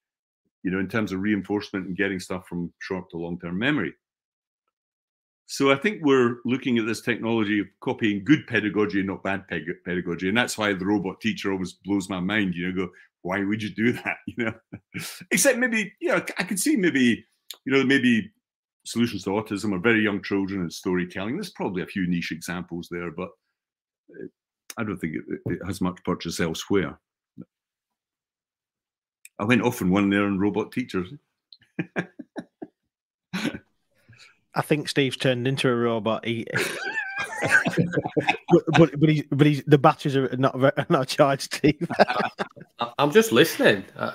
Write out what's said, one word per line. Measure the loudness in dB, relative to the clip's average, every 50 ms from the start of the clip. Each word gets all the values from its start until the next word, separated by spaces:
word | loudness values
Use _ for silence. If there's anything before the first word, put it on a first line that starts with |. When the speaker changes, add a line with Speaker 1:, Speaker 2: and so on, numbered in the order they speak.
| _ _ _ _ _ _ _ _ _ _ _ _ -6
Speaker 1:
you | -4
know, | -2 -2
in | -2 -2
terms | -2 -2 -2 -2 -4
of | -2
reinforcement | 0 0 0 0 0 -2 -2 -2 -2 -4 -6 -6 -6
and | -6 -4
getting | -2 -2 -2 -2 -4
stuff | -6 -8 -8 -10 -8
from | -8 -8 -6 -6 -8 -10 _
short | -10 -8 -8 -8 -8 -10
to | -10
long-term | -10 -8 -8 -8 -8 -8 -8 -6 -2
memory. | -2 -2 0 -2 -2 -4 -6 _ _ _ _ _ _ _ _ _ _ _ _ _ _ _ _ _ _ _ _ _ _ _ _ _ _ _ _ _ _
So | -14 -4 0 4 4 4
I |
think | 4 2 -2 -2 0 4
we're | 4 6 6 6 4 2 -2 -2
looking | -2 -2 -2 0 0 0 2
at | 0
this | 0 -4 -4
technology | -2 -4 -4 -2 -2 0 0 0 0 2 0 0
of | -2 -4 -8 _
copying | -6 -6 -4 -2 0 0 0 0 2
good | 4 2 2 2
pedagogy | 0 -2 0 0 0 0 0 0 0 0 -2
and | -2 -2
not | -4 -4 -4
bad | -4 -4 -4 -4 -6
peg-, | -8 -8 -6 -8 -10 -10 _
pedagogy. | -6 -4 -4 -4 -4 -6 -4 -2 0
And | 0
that's | 0 0 -2 -2
why | -2 -2 -2 -2
the | 0 0
robot | 0 0 0 0 -4 -8 -4
teacher | -4 -4 -4 -2 -2 -4 -2
always | -2 -4 -6 -10
blows | -12 _ -4 -2 -2 -2 -4
my | -6 -6
mind, | -4 -2 0 0 0 0 -2
you | -4 -6 -6
know, | -4 -4 -6
go, | -6 -8 -16 -20 _ _ _ _
"Why | -4 -4 -2 -2
would | -2 -2 -4 -4
you | -8
do | -4 0 0 0 0
that?" | 0 -4 -8 -8 -8
<laughs> | -10
You | -12 -8 -4 -4
know, | -6 -6 -8 _ _ -20 -20 -20 _ -14 -12 -12 -12 -14 -16 -6 -4 0
except | 2 4 2 2 2
maybe, | 0 0 0 -2 -4 -4 -8 _
you | -2 -2
know, | 0 0 -2 -4 -6 -6
I | -6
could | -4 -4 -2
see | 0 2 2
maybe, | 2 2 2 2 4 4 2 2 0 -4 _ _ _ _ _ -18 -12 _
you | 0 2
know, | 2 4
maybe | 4 4 4 6 4 4 4 2 -4 -12 _ _ _ _ _ _ _ _ _ _
solutions | -8 -2 0 0 0 0 -4 -4
to | -2
autism | -2 -2 -2 -4 -6 -4 -4 -4 -4
or | 2
very | 4 4 4 4 4
young | 2 0 -2 -2
children | -2 0 0 0 0 -2 -4
and | -4 -4 -6
storytelling. | -6 -2 0 0 0 0 -2 -4 -6 -6 -6 -6
There's | -6 -8 -10
probably | -8 -6 -6 -4 -4 -4 -6
a |
few | -6 -4 -2 -2
niche | 0 0 -2 -2 -4
examples | -8 -8 -8 -8 -8 -8 -8 -8 -10 -10 -10 -8
there, | -8 -8 -8 -8
but, | -8 -8 -10 -10 -12 _ _ _ _ _ _ _ _ _ _ _ _ _ _ _
uh, | -18 -16 -16 -16 -16 _ _ _ _ _ _ _ -8 -6
I | -6
don't | -6 -4 -6
think | -6 -6 -6
it, | -8 -8 -8
it, | -10 -8 -6 -6 -6
it | -6 -6
has | -8 -4 -2
much | -2 -4 -4 -4 _
purchase | -4 -4 -4 -4 -8 -4 -2
elsewhere. | -2 -2 -4 -6 -4 0 0 0 0 0 -6 -12 _ _ _ _ _ _ _ -20 -20 -20 _ _ _ _ _ _ _ _ _ _ _ _ _ _ _ _ _ _ _ _ _ _ _ _ _ _ _ _ _ _ _ _ _ _ _ -20 _ -6
I | 0
went | 2 2 4 4
off | 2 0 0 2
on | 4
one | 4 4 4 4
there | 4 4 4
on | 2 2 0
robot | 0 0 0 0 -4 -4 -6
teachers. | -8 -8 -4 -6 -6 -6 -6 -10 -18 _ _ _ _ _ _ -20 _ _ _ _ -10
<laughs> | -10 -8 _ -10 -10 -10 _ -20 -20 -16 _ -16 -16 -16 _ _ -20 -20 _ _ _ _ _ _ _ _ _ _ _ _ -10 -6 -6 -6 -6 -8 -14 _ _ _ _ _ _ _ _ _ -20 _ -20 -20 _ _ _ _ -4
Speaker 2:
I | -4 0
think | 2 0 0 0 -2
Steve's | 0 0 0 0 0
turned | 0 2 2 2 2 0 -2
into | -2 2 2 2
a | 2
robot. | 2 2 2 0 0 0 -2 -2 -2 -2
He, | -4 -4 -4 -4 -6
<laughs> | -4 -4 -4 -4 -6 -8 -8 -8 -6 -6 -8 -6 -6 -8 -8 -8 -6 -6 -2
but, | 2 2 2 2 2 0 0 -2 0 -2 -4 -4 -2 -4 -2 0 0 -2 -2 2 4 4 4 6 6 6 8
but, | 6 6 6 2
but | 4 4
he's, | 4 2 0 -2 2
but | 4 4
he's, | 4 4 2 4
the | 4 4 6
batteries | 8 4 4 4 -2 -2 0
are | 0 0 0 0
not | 0 0 0 2
ve-, | 4 2 4 4 2
<laughs> | 2 2
not | 2 2 2 0
charged, | 4 4 4 4 4 0 -4 -8 -6
Steve. | 2 2 2 2 2 -4 -6 2
<laughs> | 2 4 4 4 -2 -2 -4 -6 -8 -10 -10 -10 -16 -20 -20 _ -8
Speaker 3:
I, | -8 -6 0 0
I'm | 0 6
just | 6 6 6 6 6
listening. | 6 6 4 4 4 4 4 4 2 -2 -10 -10 -8
I, | -8 -8 -8